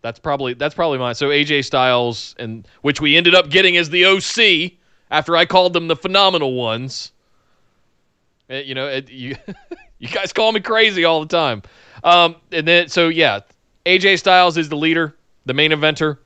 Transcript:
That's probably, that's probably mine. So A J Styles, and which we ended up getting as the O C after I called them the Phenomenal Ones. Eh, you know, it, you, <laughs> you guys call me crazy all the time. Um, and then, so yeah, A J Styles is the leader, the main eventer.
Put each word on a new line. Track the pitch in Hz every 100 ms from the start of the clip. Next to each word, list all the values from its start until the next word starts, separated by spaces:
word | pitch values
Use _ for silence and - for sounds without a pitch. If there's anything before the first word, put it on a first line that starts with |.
That's | 117 117
probably, | 160 143 131
that's | 123 147
probably | 151 170 135
mine. | 123
So | 113 143
A | 147
J | 147 147
Styles, | 127 139 127 123 120 113 - -
and | 117 113 101 _
which | 143 147
we | 151 156
ended | 170
up | 180 156
getting | 170 190 175
as | 160
the | 175 185
O | 190
C | - - 220 165 175 _ _ _ _
after | 151 151 170
I | 175
called | 185 180
them | 170 165
the | 160
Phenomenal | 185 190 196 180 139
Ones. | 127 117 113 131 - - _ _ _ _ _ _ _ _ _ _ _ _ _ _
Eh, | 131
you | 139
know, | 131 139
it, | 135 135
you, | 131 123 131 - 190 _
<laughs> | 339 _ _
you | -
guys | - 196
call | - 220
me | 220
crazy | 180 220 220 190
all | 170 160
the | 156
time. | 175 151 107 - _ _ -
Um, | 156 175 170 170 _
and | 170 156
then, | 175 165
so | - 165
yeah, | 165 151 101 _ _ _ _ -
A | 185
J | 196 185
Styles | 196 185 180 165
is | 156
the | 147
leader, | 160 160 160 _ _ _ -
the |
main | 131 151
eventer. | 151 156 147 156 143